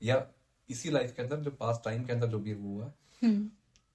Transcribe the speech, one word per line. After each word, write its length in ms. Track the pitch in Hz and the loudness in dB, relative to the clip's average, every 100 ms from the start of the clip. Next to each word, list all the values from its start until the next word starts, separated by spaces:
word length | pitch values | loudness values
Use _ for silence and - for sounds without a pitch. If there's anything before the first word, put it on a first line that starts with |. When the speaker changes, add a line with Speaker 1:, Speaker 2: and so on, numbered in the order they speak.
Speaker 1:
या 240 | - 131 - _ _ _ _ | 2 2 2 _ _ _ _
इसी 200 | 123 165 | -8 0
लाइफ 260 | 147 123 - | 0 0 -4
के 60 | |
अंदर, 140 | 123 151 | -4 -2
जो 140 | 147 | -4
पास्ट 340 | 139 113 117 | -2 0 0
टाइम 200 | 110 113 | 0 -4
के 80 | 123 | -2
अंदर 140 | 120 117 | 0 2
जो 120 | 110 | 0
भी 140 | 104 | -4
हुआ, 400 | 101 101 101 123 - _ _ | -6 -6 -6 -8 -12 _ _
Speaker 2:
हम्म। 280 | 233 208 208 - _ _ _ | 4 4 0 -8 _ _ _